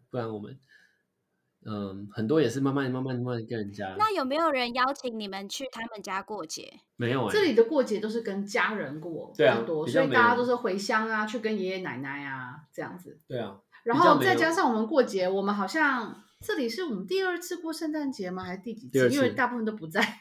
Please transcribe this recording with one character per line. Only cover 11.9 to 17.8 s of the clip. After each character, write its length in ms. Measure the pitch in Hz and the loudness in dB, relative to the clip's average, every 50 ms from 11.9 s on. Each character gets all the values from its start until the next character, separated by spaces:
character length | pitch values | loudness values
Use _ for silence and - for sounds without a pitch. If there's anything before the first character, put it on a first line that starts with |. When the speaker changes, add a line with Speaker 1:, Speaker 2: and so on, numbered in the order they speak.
| 123 127 | -6 -6
Speaker 3:
奶 260 | 139 139 139 143 143 | -8 -8 -8 -8 -8
啊， 340 | 139 135 131 127 123 127 151 - _ | -8 -8 -8 -8 -10 -12 -16 -18 _
这 80 | _ - | _ -10
样 160 | 151 123 - | -10 -10 -10
子。 220 | 180 - - - - _ | -14 -16 -18 -20 -20 _
Speaker 1:
对 120 | _ 131 120 | _ -6 -6
啊， 200 | 107 98 98 - _ _ _ - | -6 -6 -10 -14 _ _ _ -8
Speaker 3:
然 160 | _ 226 240 285 | _ 0 4 6
后 240 | 359 - - - | 8 8 8 8
再 140 | - 381 370 | 6 4 4
加 160 | - 320 330 | 4 4 4
上 160 | 330 392 349 262 | 4 4 4 4
我 60 | 226 | 2
们 120 | 214 226 | 2 0
过 160 | 226 320 277 | 4 4 4
节， 180 | 226 - 202 190 | 4 4 2 0
Speaker 1:
比 40 | 180 | 0
较 60 | 185 | 2
没 40 | 190 | 0
有。 20 | 196 | 0
Speaker 3:
我 40 | |
们 120 | 196 202 202 | 0 0 0
好 120 | 202 196 | 0 -2
像 560 | 190 - 320 302 285 262 240 214 - - - - _ _ _ | -2 0 2 2 2 2 0 -4 -8 -12 -16 -20 _ _ _
这 140 | - - 415 | -6 -4 -2
里 140 | 320 247 226 | -2 -2 -2
是 160 | - - 370 | -2 -4 -4
我 100 | 311 220 | -4 -4
们 120 | 180 185 | -6 -4
第 160 | 180 370 381 | -2 -2 0
二 160 | 381 370 349 339 | 0 0 -2 -4
次 180 | 349 - 359 | -6 -8 -8
过 160 | - - 320 | -6 -6 -8
圣 180 | 311 320 | -6 -4